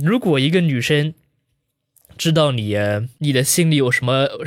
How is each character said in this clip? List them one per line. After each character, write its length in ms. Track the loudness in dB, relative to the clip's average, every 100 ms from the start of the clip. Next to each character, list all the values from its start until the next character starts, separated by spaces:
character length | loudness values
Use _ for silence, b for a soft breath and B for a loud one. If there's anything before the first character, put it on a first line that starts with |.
如 200 | 0 0
果 180 | 2 0
一 100 | 2
个 120 | 0
女 200 | 0 -2
生 320 | 0 0 0 -6 _ _ _ _ _ _ _ _ _ -6
知 160 | 0
道 200 | 2 2
你， 220 | 0 -2
呃， 340 | -2 0 -2 -6 -4
你 140 | -2
的 100 | 0
心 260 | 0 0 2
里 60 | 2
有 140 | 2
什 140 | 0
么， 240 | 0 0 -2 -4